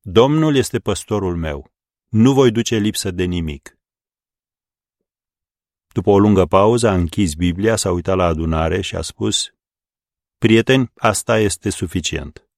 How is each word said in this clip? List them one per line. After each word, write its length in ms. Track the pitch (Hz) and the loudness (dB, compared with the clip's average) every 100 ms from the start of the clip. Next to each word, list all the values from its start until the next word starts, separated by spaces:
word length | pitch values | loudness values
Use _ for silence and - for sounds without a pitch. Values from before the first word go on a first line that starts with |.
„Domnul 560 | - 92 131 156 156 139 | 0 2 4 4 2 0
este 220 | 110 117 | -2 -4
păstorul 580 | - 98 - 107 95 87 | -4 -6 -4 -4 -2 -4
meu, 360 | 80 71 - _ _ _ _ | -6 -8 -12 _ _ _ _
nu 240 | 107 120 | 2 4
voi 180 | 135 131 | 6 2
duce 260 | 110 113 113 | 2 -2 -2
lipsă 340 | 104 - 101 | -2 -4 -8
de 140 | 90 | -4
nimic.” 540 | 90 90 80 71 - _ _ _ _ _ _ _ _ _ _ _ _ _ _ _ _ _ _ _ _ _ _ | -4 -2 -6 -10 -16 _ _ _ _ _ _ _ _ _ _ _ _ _ _ _ _ _ _ _ _ _ _
După 180 | - 95 | -4 2
o 80 | 101 | 4
lungă 280 | 104 98 87 | 4 4 4
pauză 420 | 95 104 120 113 | 4 4 2 2
a 60 | |
închis 400 | 92 87 - 98 | 0 -2 -2 -2
Biblia, 420 | 76 90 85 107 113 | 0 -2 0 -2 0
s-a 140 | 98 | -2
uitat 260 | 90 87 95 | -2 -2 0
la 80 | |
adunare 560 | 90 80 80 80 82 92 | 0 0 -2 -2 -2 -4
și 160 | 95 85 | -6 -8
a 60 | |
spus: 480 | 80 - 107 104 - _ _ _ _ _ _ _ _ _ | -10 -6 -4 -4 -6 _ _ _ _ _ _ _ _ _
„Prieteni, 520 | 110 110 110 131 123 _ | 2 2 4 0 0 _
asta 420 | 113 98 - 110 | -2 -2 -2 0
este 320 | 104 - 107 | 0 -2 -6
suficient.” 760 | - 90 92 82 80 69 - _ | -6 -6 -6 -6 -8 -10 -18 _